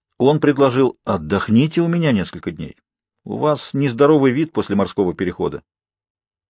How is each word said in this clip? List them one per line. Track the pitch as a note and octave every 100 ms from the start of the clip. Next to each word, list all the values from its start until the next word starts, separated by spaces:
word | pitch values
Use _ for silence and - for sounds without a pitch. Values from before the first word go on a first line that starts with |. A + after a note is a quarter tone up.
| _ -
он | C3 D3+
предложил: | C#3+ C#3 C#3 B2 C3 -
«Отдохните | - G2 D#2 G2 - A2 D#3 E3+
у | E3+
меня | E3+ D#3
несколько | A2 E2+ E2+ F2+
дней. | D#2 D2+ - _ _ _ _
У | - A2
вас | D3 D3 -
нездоровый | C#3 C#3 A#2 C#3+ D#3 C3+
вид | B2+ D#3
после | - -
морского | G2+ F#2 - F#2
перехода». | D#2+ F2+ F2 F2 C#2+ _ _ _ _ _ _ _ _